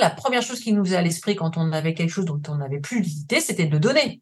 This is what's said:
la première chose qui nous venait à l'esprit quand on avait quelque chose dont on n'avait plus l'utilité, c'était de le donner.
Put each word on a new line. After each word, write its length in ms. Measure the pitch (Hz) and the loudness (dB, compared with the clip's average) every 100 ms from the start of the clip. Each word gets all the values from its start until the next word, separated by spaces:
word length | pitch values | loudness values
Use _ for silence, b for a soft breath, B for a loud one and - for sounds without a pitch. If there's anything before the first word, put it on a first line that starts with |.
la 80 | 185 | 4
première 320 | - 247 247 | 2 0 0
chose 200 | 247 247 | 0 -4
qui 120 | 226 | 0
nous 100 | 208 | 2
venait 140 | 185 185 | 2 2
à 60 | |
l'esprit 340 | 175 165 - 208 | 2 0 -2 -2
quand 220 | 165 165 | -2 0
on 140 | 160 | 0
avait 200 | 156 156 | 0 -2
quelque 160 | 165 165 | 0 -2
chose 160 | 202 | 0
dont 160 | 170 147 147 | -2 -4 -4
on 60 | |
n'avait 260 | 147 135 143 | -4 -4 -6
plus 200 | - 240 | -2 -2
l'utilité, 380 | 175 151 - 269 | -2 -4 -2 -2
c'était 260 | 311 190 156 | 0 0 2
de 60 | |
le 80 | 151 | 4
donner. 380 | 196 277 269 - | 4 4 2 -2